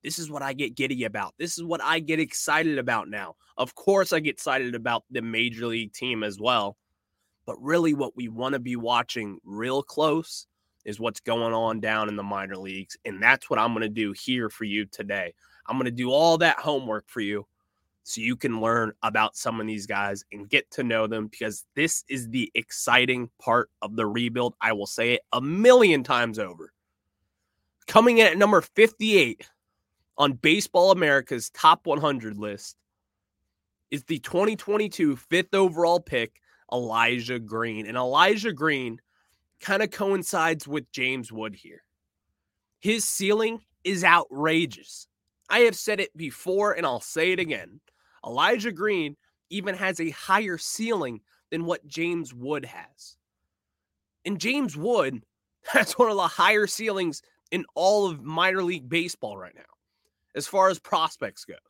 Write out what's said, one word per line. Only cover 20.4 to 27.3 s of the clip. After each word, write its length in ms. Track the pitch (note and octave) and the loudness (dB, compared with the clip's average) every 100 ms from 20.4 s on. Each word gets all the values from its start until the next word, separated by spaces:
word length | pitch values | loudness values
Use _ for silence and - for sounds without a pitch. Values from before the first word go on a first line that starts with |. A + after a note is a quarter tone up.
| G2+ | -2
get 220 | C#3 - | -2 -2
to 140 | - | -6
know 220 | B2 A2+ A2 | -2 0 0
them, 200 | A2 G#2+ | -2 -8
because 400 | - A2 G#2 - | -6 -8 -8 -10
this 300 | - D#3+ - - | -2 -2 -2 -6
is 220 | C3+ A#2 | -8 -4
the 200 | B2+ A2+ | -4 -2
exciting 720 | - A2+ - - B2 B2+ B2+ A#2 _ | -4 -6 -6 2 4 4 0 -4 _
part 300 | - A#2 - _ | 0 0 0 _
of 140 | G#2+ A2 | -8 -2
the 100 | G#2+ | -2
rebuild. 480 | A2+ A#2+ A#2+ A#2+ - | -2 -2 -2 -4 -2
I 100 | A2+ | -2
will 140 | G#2+ G2 | -2 -4
say 280 | - A#2 | -2 0
it 80 | B2 _ | 0 _
a 100 | A#2+ | -4
million 640 | C3+ F3+ A#3+ B3+ G#3+ D3 | -2 4 8 10 8 4
times 340 | B2 B2+ A#2 A2 | 2 0 0 -4
over. 340 | F#2+ E2+ D#2+ _ _ _ _ _ _ | -8 -10 -20 _ _ _ _ _ _